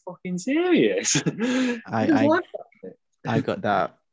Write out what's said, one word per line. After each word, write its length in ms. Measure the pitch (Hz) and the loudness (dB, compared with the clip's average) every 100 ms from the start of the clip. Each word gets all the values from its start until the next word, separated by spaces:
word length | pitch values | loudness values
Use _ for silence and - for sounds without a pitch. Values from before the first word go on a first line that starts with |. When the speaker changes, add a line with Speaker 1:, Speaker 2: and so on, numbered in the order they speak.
Speaker 1:
fucking 340 | - 175 185 180 | -18 -14 -8 -6
serious?" 800 | 247 302 359 339 113 - 220 - | -2 0 2 4 4 2 0 0
<laughs> 100 | 156 175 247 254 247 240 - | -2 -4 -2 0 -2 -4 -4
Speaker 2:
I, 180 | 110 190 | -2 2
Speaker 1:
He 60 | |
Speaker 2:
I, 140 | 285 285 | 4 4
Speaker 1:
laughed 200 | 349 - | 2 -2
at 300 | - - _ | -14 -16 _
me. 60 | 185 - _ _ - | -20 -20 _ _ -2
Speaker 2:
I 140 | 113 | -2
got 220 | - 104 | 0 -2
that. 360 | 104 98 82 _ _ | 0 0 0 _ _